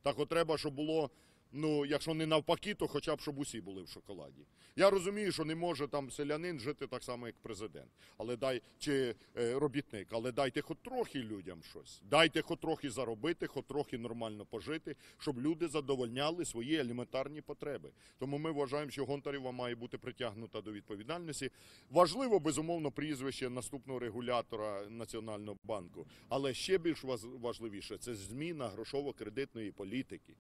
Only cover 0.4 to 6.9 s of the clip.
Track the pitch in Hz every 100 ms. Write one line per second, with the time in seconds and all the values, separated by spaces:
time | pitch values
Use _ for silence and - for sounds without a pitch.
0.4 | 160 151 156 139 151 160 143 - - -
1.4 | _ 135 151 147 143 143 165 156 156 156
2.4 | 147 165 202 208 156 147 165 151 - 139
3.4 | 143 113 90 95 85 101 - 95 71 65
4.4 | - _ - - 196 196 180 208 202 156
5.4 | 156 160 175 160 143 147 135 - 147 151
6.4 | 175 160 113 147 139